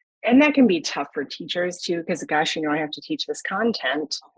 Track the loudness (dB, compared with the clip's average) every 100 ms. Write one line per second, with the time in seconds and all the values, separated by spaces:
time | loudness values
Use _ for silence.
0 | _ _ 4 6 6 6 6 4 0 -6
1 | -6 -6 -8 -10 -8 -4 -4 -4 -4 -4
2 | -2 -6 0 0 0 -2 -2 -2 -2 -8
3 | -8 -6 -6 -6 -6 -2 -2 -2 -2 -4
4 | -4 -8 -12